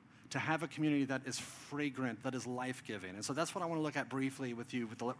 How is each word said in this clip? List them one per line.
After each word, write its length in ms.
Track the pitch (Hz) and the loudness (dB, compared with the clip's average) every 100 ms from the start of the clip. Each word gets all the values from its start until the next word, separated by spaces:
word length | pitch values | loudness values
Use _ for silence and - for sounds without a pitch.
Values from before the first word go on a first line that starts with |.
| - - - | -20 -20 -4
to 100 | 131 | -2
have 240 | 110 160 | 2 2
a 40 | 160 | 0
community 340 | - 151 143 | 2 4 6
that 200 | 131 131 131 | 4 2 -2
is 120 | - | -4
fragrant, 840 | - - - 143 147 127 127 110 | -4 -8 -6 -2 0 0 0 0
that 100 | 131 | -2
is 140 | 123 123 | -2 -2
life-giving. 640 | 123 127 127 - 104 92 | -2 -2 -2 -4 -6 -4
And 160 | 98 127 | -4 -2
so 80 | |
that's 200 | 135 165 | 0 0
what 80 | 196 | 0
I 60 | 170 | 0
wanna 140 | 160 | 2
look 160 | 151 143 | 2 2
at 120 | 117 | 0
briefly 440 | 131 135 135 127 | 0 0 0 -2
with 200 | 117 120 | -2 -2
you 140 | 123 113 | -2 -2
with 120 | 113 | 0
the 140 | 117 | -2